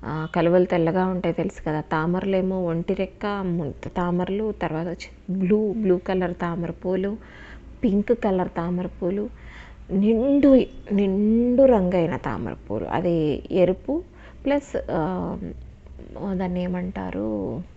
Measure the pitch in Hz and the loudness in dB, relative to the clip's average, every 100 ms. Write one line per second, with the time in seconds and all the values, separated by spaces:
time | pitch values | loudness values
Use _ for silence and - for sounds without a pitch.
0 | - 156 160 180 165 180 180 180 165 185 | -6 -6 -2 2 4 6 4 4 2 2
1 | 185 185 175 165 170 - - 156 151 160 | 0 0 -2 -2 -2 -4 -4 -4 -2 -2
2 | 160 180 196 190 190 190 180 165 170 196 | 0 0 0 0 0 -2 -2 -2 -2 -2
3 | 190 - 208 202 185 175 147 - - - | -4 -4 -4 -4 -2 -2 -4 -6 -8 -2
4 | 175 175 180 196 220 208 170 156 175 170 | 0 0 0 -2 -4 -4 -4 -4 -4 -8
5 | - - - 190 185 208 214 226 208 180 | -12 -18 -6 -2 2 2 2 0 2 2
6 | - 185 185 180 175 170 170 175 185 190 | 2 -2 0 -2 -4 -4 -6 -6 -4 -2
7 | 196 214 - - - - - - 247 196 | -2 -6 -12 -20 -18 -18 -18 -4 0 2
8 | 208 233 220 190 180 - 170 180 175 - | 2 2 2 0 0 -2 -4 -2 -4 -4
9 | 175 196 214 - - - - - - 196 | -4 -2 -6 -10 -18 -18 -18 -18 -4 2
10 | 202 226 262 285 277 262 - - - 202 | 4 4 4 6 8 8 6 -4 -2 0
11 | 202 190 208 226 240 247 269 233 180 180 | 2 2 4 4 4 6 8 8 4 2
12 | 165 131 - 101 113 - - 104 87 - | 0 0 -4 -4 -6 -10 -8 -6 -2 -2
13 | 185 170 151 139 - 185 175 190 - 294 | 0 2 0 -2 -2 2 2 2 -2 -4
14 | 370 - - - - 285 277 - - 175 | -6 -18 -20 -8 -2 -2 -2 -8 -4 -2
15 | 160 185 175 - 175 - - - - - | -2 -4 -6 -6 -10 -12 -16 -20 -20 -18
16 | - - 202 190 185 180 180 180 180 190 | -16 -10 -6 -4 -4 -4 -4 -4 -6 -6
17 | 185 - 220 214 190 - 180 | -8 -6 -4 -4 -4 -6 -10